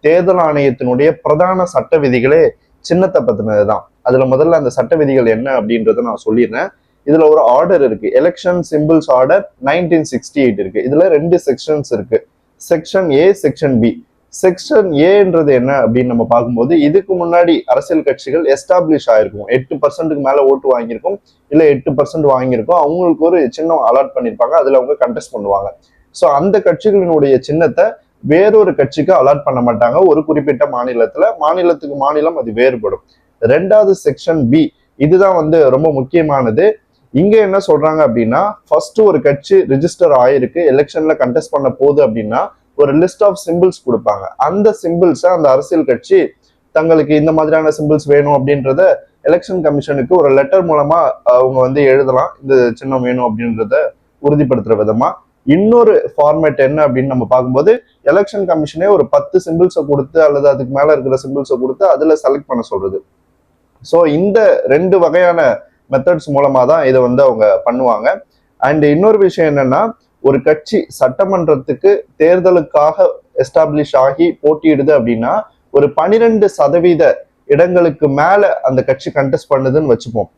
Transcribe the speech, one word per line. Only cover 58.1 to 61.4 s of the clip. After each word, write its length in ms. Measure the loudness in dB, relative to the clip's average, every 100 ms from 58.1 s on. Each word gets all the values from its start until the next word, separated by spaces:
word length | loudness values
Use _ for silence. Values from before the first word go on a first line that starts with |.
| 0 -2 -4 -2
கமிஷனே 400 | -2 -4 -4 0
ஒரு 140 | 0 2
பத்து 240 | 0 0 -4
சிம்பிள்ஸை 380 | -2 0 0 -2 -2
கொடுத்து 340 | -4 -2 0
அல்லது 240 | 2 2 0
அதுக்கு 240 | 0 -4
மேல 200 | -2 0
இருக்கிற 220 | 0 0 -4
சிம்பிள்ஸை 340 | -4 -8